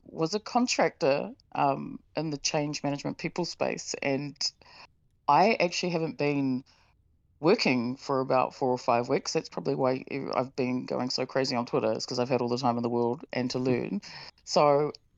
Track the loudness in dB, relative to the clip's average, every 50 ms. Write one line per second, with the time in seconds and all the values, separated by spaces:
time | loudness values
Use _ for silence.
0 | -20 -12 -6 -2 -2 -2 -2 -4 -4 0 0 0 2 2 2 2 2 0 0 0
1 | 2 2 2 2 0 -6 -10 -14 _ _ -2 0 0 0 0 -2 -4 -10 -12 -14
2 | _ _ -8 -6 -4 -4 -4 -4 -4 -2 -2 -2 -2 -2 -4 -4 -4 -4 -4 -4
3 | -6 -8 -8 -6 -8 -6 -4 -4 -6 -4 -4 -4 -2 -2 -2 -4 -6 -8 -8 -4
4 | -2 -2 -2 -2 -4 -6 -8 -6 -6 -6 -6 _ -20 -20 -20 -20 -20 -20 _ _
5 | _ _ _ _ _ 4 6 6 6 6 4 4 2 0 0 -2 -2 -2 0 0
6 | -2 -2 -2 0 0 0 2 2 2 2 0 -2 -4 _ _ _ _ _ _ _
7 | _ _ _ _ _ _ _ 0 2 4 4 4 4 2 2 2 0 -2 -4 -6
8 | -4 -2 0 0 2 2 2 2 2 0 -2 -2 0 0 0 0 2 2 2 2
9 | 2 2 0 -2 0 0 -2 -2 -4 -4 -8 -6 -2 -2 0 2 2 2 0 0
10 | -4 -6 -6 -6 -6 -4 -2 -2 -2 -2 -2 -2 -2 0 0 -2 -2 -2 -2 -2
11 | -2 -2 -2 -4 -4 -2 0 -2 0 0 0 -2 -2 0 0 0 0 0 0 -2
12 | -4 -4 -2 -2 0 0 0 0 0 0 0 0 0 0 0 0 0 0 0 2
13 | 2 0 0 -4 -8 -8 -4 -2 -2 -2 -2 -2 0 0 0 0 0 -2 -4 -6
14 | -6 -8 -16 -16 -18 -18 -20 _ -6 0 4 4 6 6 6 4 2 0 -4 -8
15 | _ _ _